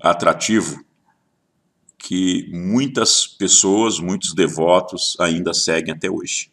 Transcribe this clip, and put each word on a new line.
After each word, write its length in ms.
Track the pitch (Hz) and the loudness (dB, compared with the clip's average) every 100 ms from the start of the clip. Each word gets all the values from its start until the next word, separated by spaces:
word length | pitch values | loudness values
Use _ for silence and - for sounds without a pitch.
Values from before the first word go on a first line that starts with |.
atrativo 840 | 82 85 90 80 - 110 78 - _ _ _ _ _ _ _ _ _ _ _ _ | 0 2 0 0 0 0 0 -8 _ _ _ _ _ _ _ _ _ _ _ _
que 520 | - 92 92 90 - | -6 -2 0 -2 -4
muitas 760 | 87 90 117 139 123 113 - - | -8 -2 0 0 0 2 2 -2
pessoas, 720 | - 95 - 98 101 113 107 | -4 2 4 4 4 2 0
muitos 340 | 87 95 - | -4 -6 -4
devotos 840 | 82 80 78 82 90 - - - - | 0 0 2 4 4 2 -6 -6 -2
ainda 340 | 87 82 85 | -2 0 -2
seguem 400 | 85 - 82 80 | -2 0 -2 -2
até 160 | 80 95 | -6 -4
hoje, 420 | 90 - - - | -4 -6 -8 -8